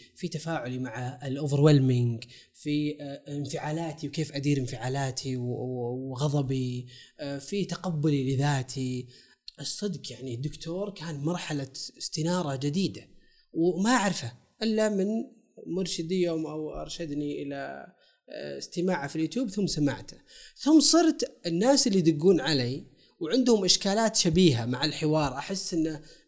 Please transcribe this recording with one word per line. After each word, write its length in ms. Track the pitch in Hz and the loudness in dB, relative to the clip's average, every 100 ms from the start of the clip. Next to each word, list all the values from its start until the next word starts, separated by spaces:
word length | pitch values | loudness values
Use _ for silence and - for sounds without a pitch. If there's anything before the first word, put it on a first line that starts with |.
| - - | -20 -10
في 120 | 175 | -8
تفاعلي 500 | 151 165 156 123 127 | -6 -6 -6 -6 -8
مع 480 | 127 131 127 - 139 | -8 -6 -8 -8 -6
الأوفرويلمينج، 960 | 139 147 143 151 143 131 123 120 117 - - - | -4 0 4 6 8 6 4 2 0 -8 -20 -20
في، 420 | - 151 147 147 147 | -12 -4 -2 -2 -4
آه، 220 | 143 139 147 | -10 -12 -10
انفعالاتي 800 | 143 123 156 151 160 165 - 139 | -8 -6 -6 -4 -4 -6 -8 -8
وكيف 240 | 160 151 | -6 -6
أدير 260 | 139 143 139 | -2 0 0
انفعالاتي 800 | 123 - 127 139 135 123 131 127 | 0 -4 -4 -2 -2 -4 -6 -4
و-، 60 | |
و-، 680 | 123 113 127 123 120 131 135 | -4 -4 -6 -4 -4 -6 -6
وغضبي، 760 | 127 147 147 131 135 127 123 120 - - - | -2 0 0 0 -2 -2 -4 -10 -16 -20 -12
آه، 180 | 143 139 | -8 -8
في 260 | - 202 | -6 -4
تقبلي 680 | 175 175 185 156 156 143 131 | -4 -4 -4 -2 0 0 0
لذاتي. 760 | 131 143 135 127 135 127 127 123 - _ _ - - | 0 0 0 -2 -4 -4 -4 -8 -16 _ _ -20 -10
الصدق 520 | 143 - 208 151 - | -6 -4 -4 -6 -10
يعني 220 | 120 131 | -10 -8
الدكتور 560 | 120 147 - 165 180 202 | -6 -6 -8 -8 -6 -6
كان 300 | 190 165 147 | -8 -8 -4
مرحلة 520 | 151 180 - 147 131 - - - | -4 -4 -4 -6 -6 -10 -14 -10
استنارة 580 | - 156 160 180 151 135 | -8 -2 0 0 0 -2
جديدة، 520 | 143 170 160 104 - - _ _ _ | -2 0 -2 -4 -16 -20 _ _ _
وما 380 | 160 175 175 214 | 0 2 2 2
أعرفه 420 | 254 202 - 117 - _ - | 4 2 -2 -6 -12 _ -4
إلا 260 | 226 214 214 | 0 2 2
من 180 | 196 202 226 - - _ - - | 2 0 -2 -6 -14 _ -16 -6
مرشدي 560 | 175 190 - 160 185 | -4 -2 -4 -2 2
يوم 240 | 175 165 151 | 2 0 -2
أو 240 | 156 151 | -4 -6
أرشدني 720 | 151 151 - 160 147 147 143 | -6 -8 -8 -6 -4 -4 -4
إلى، 440 | 143 139 135 139 - _ _ _ - | -6 -8 -8 -10 -14 _ _ _ -16
آه، 300 | - 147 143 | -12 -10 -10
استماعه 500 | - 175 180 160 139 | -8 -2 0 0 -2
في 80 | 160 | -4
اليوتيوب، 320 | 160 240 240 | -2 -2 -2
ثم 160 | 208 185 | -2 -2
سمعته، 500 | 160 143 110 - - _ - - - | 2 0 0 -10 -20 _ -20 -20 -4
ثم 240 | 269 311 | 6 8
صرت 600 | 285 320 320 - - - 175 | 8 8 6 2 -4 -6 -4
الناس 400 | 170 240 277 240 | 2 4 6 6
اللي 120 | 190 | 4
يدقون 420 | 165 147 180 165 | 4 6 6 6
علي 460 | 135 139 123 143 - _ _ - | 4 0 0 -4 -10 _ _ -8
وعندهم 440 | 156 247 247 214 | 2 4 6 4
إشكالات 520 | 185 - 196 208 220 220 | 4 2 2 2 2 2
شبيهة 500 | 180 165 180 117 117 | 2 6 6 4 -2
مع 180 | 127 | -2
الحوار، 500 | 151 - 151 156 143 | -2 -2 0 2 0
أحس 400 | 131 - 196 - | -4 -6 -6 -4
إنه 280 | 170 160 151 - - | -2 -2 -4 -14 -20